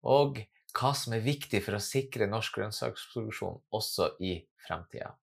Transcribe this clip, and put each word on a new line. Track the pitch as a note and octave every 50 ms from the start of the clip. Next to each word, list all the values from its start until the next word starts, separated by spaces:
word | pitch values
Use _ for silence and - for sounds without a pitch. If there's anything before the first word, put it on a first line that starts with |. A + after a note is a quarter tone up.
| -
og | B2+ C3 C#3+ C#3+ C#3 C3+ A#2 G2+ _ _ _ _ - -
hva | - B2 C3+ C#3
som | C#3 - A#2+ A2+
er | A2+ A2
viktig | C3 D3 C#3+ - - - G2+ -
for | - G2+
å | G2+ -
sikre | - - C3+ C#3 - - A#2 G#2+ G2
norsk | G#2 A2 G#2+ - -
grønnsaksproduksjon | G#2+ G2+ G#2+ G#2+ - B2+ A#2 A2 - - - - A#2+ A2 G#2+ - - F#2+ F#2 - - _ _ -
også | G#2+ G#2 - - - F2 D#2 - -
i | F#2 F#2 F2+ E2 - _ _ _ -
fremtiden. | - F#2 F2 F2 _ - A#1 - - - _ _